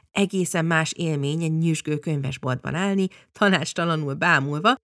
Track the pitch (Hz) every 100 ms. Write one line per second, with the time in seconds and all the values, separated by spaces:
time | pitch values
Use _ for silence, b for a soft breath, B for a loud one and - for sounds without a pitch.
0 | B - 196 196 175 175 160 165 156 -
1 | 165 147 139 156 165 160 165 156 - 151
2 | 156 147 139 135 127 127 - 147 196 196
3 | 190 B B - 208 185 160 - 170 160
4 | 143 139 175 156 139 147 196 262